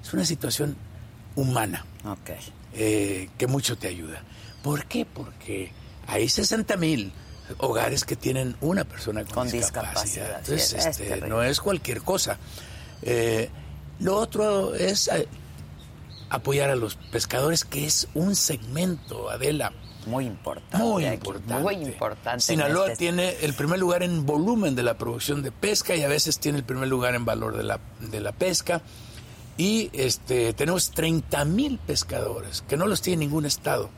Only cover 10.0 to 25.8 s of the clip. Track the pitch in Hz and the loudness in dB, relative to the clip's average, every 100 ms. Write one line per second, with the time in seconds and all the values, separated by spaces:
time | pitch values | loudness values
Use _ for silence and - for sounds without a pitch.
10 | 107 - - 85 - 151 - - 165 - | -2 -4 -4 -6 -2 2 2 2 0 0
11 | - - - 113 123 143 202 185 - 113 | -4 -4 0 2 4 2 2 0 0 -4
12 | - 185 - 101 - - - - - - | 0 0 0 -2 -6 -14 -14 -14 -14 -8
13 | - 120 117 110 113 - - - - - | 0 2 4 2 0 -6 -12 -12 -12 -2
14 | 185 202 226 208 214 202 190 160 185 208 | 2 2 2 2 4 4 2 2 2 2
15 | - 175 - - - - - - - - | 2 2 0 -6 -14 -14 -14 -14 -16 -16
16 | - - - 135 135 139 139 131 113 - | -16 -16 -4 -2 2 2 4 2 0 -4
17 | - 113 - 127 143 165 - 143 147 - | -4 -2 0 2 4 2 0 -4 0 0
18 | - 147 185 196 - 139 110 139 180 165 | 0 0 2 4 2 0 -4 0 0 0
19 | - 117 107 113 135 151 110 - - - | -6 -8 -6 0 0 2 -2 -4 -16 -12
20 | 110 123 131 95 - - - 185 233 202 | -4 -2 -2 -4 -6 -8 -2 2 4 2
21 | 151 92 98 98 101 120 175 196 143 - | 2 0 -4 -8 -4 0 0 0 -4 -2
22 | 110 104 117 123 - 160 143 165 190 113 | -4 -2 -4 0 2 4 4 4 2 2
23 | 170 175 180 175 156 135 143 180 180 175 | 2 2 0 2 0 2 2 4 4 4
24 | 180 170 139 147 185 233 185 127 120 113 | 2 2 2 4 4 4 4 4 2 2
25 | 117 117 127 143 131 - 202 208 | -2 -2 0 0 -2 0 2 2